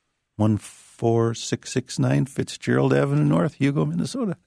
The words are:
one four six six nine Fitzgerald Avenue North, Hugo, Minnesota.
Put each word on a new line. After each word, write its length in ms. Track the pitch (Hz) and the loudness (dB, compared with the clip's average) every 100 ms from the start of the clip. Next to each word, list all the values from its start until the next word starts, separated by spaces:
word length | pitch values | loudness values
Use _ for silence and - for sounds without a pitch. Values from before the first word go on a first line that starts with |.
| _ _ _ - | _ _ _ 0
one 200 | 107 104 | 2 2
four 760 | - - - - 117 117 113 | -4 -20 -20 -4 0 2 0
six 380 | 113 - - - | -2 -6 -6 -4
six 280 | 131 - - | -6 -4 -2
nine 260 | 131 139 139 | 0 2 0
Fitzgerald 680 | - 135 - - 127 139 | -4 -8 -6 0 2 4
Avenue 320 | 139 139 143 147 | 2 2 2 2
North, 300 | 160 165 - | 2 0 0
Hugo, 300 | 139 143 151 | 0 0 -2
Minnesota. 520 | 170 170 269 220 - | -2 -4 -4 -6 -6